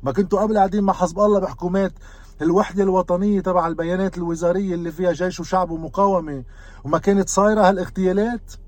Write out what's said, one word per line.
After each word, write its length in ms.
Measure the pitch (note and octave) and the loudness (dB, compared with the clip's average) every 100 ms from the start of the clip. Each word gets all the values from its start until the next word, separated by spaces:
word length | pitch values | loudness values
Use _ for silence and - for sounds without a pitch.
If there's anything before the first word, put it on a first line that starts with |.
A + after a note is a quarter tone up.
ما 100 | C#3 | -4
كنتوا 280 | C3+ G3 G3 | -2 0 2
قبل 160 | G#3+ G#3+ | 2 2
قاعدين 280 | F#3+ G3+ | 2 2
مع 80 | G3 | 0
حزب 280 | F3+ F3 F3 | 0 -2 2
الله 200 | G#3 G3+ | 2 2
بحكومات 520 | F#3 - F3 F#3+ F#3+ - - - - - | 0 -6 -4 -2 -2 -4 -20 -20 -20 -4
الوحدة 400 | D#3 F3 - F3+ | 0 2 0 0
الوطنية 580 | G3 F#3 F3 F3+ G3+ G3+ | 2 2 2 0 2 0
تبع 260 | F3+ F3+ E3+ | 0 0 0
البيانات 520 | E3 E3 F#3 F#3+ F3 | -2 -4 -2 -2 -4
الوزارية 560 | E3+ E3 E3+ F3+ G3 | -6 -2 0 0 -2
اللي 180 | F3 E3+ | -4 -6
فيها 200 | D#3+ F3+ | -2 -2
جيش 280 | D#3+ F3+ F3 | 0 -2 -4
وشعب 300 | F3 F#3 F3+ | -2 0 0
ومقاومة، 760 | E3 D#3+ F#3 G3 F#3+ D#3 C#3 B2+ - - - | -4 -6 0 2 2 -2 -10 -12 -18 -20 -14
وما 140 | C#3 D#3+ | -2 0
كانت 300 | G3 G3+ F#3 | 2 2 2
صايرة 400 | - G#3 G#3+ F#3 | 2 2 6 4
هالاغتيالات 840 | G3+ F3 - F#3 G3 A3 A#3+ - - | 4 -4 -2 0 2 0 -4 -10 -20